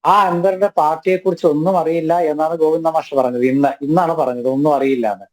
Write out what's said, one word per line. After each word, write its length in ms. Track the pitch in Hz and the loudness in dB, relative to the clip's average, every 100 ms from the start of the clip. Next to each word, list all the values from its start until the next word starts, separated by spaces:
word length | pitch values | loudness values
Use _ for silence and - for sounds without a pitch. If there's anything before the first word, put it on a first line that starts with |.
ആ 100 | 151 202 190 | 4 4 4
അൻവറിന്റെ 400 | 175 185 190 202 - | 2 0 0 0 0
പാർട്ടിയെക്കുറിച്ച് 680 | 151 160 185 185 190 170 175 | 0 0 -2 0 -2 0 0
ഒന്നും 300 | 147 170 185 | 0 0 0
അറിയില്ല 360 | 160 165 160 175 | 0 -2 0 0
എന്നാണ് 360 | 160 151 156 170 | 0 0 -2 0
ഗോവിന്ദ 320 | 156 160 160 | 0 0 0
മാഷ് 280 | 160 - 139 | -2 -2 -2
പറഞ്ഞത്. 300 | 127 123 127 | 0 0 0
ഇന്ന്, 220 | 135 139 120 | 0 -2 -4
ഇന്നാണ് 320 | 143 160 170 | -2 0 0
പറഞ്ഞത് 340 | 160 131 123 123 | 0 -2 -2 -2
ഒന്നും 240 | 135 151 139 | 0 0 0
അറിയില്ല 300 | 135 131 113 | 0 0 -2
എന്ന്. 120 | 98 98 | -4 -12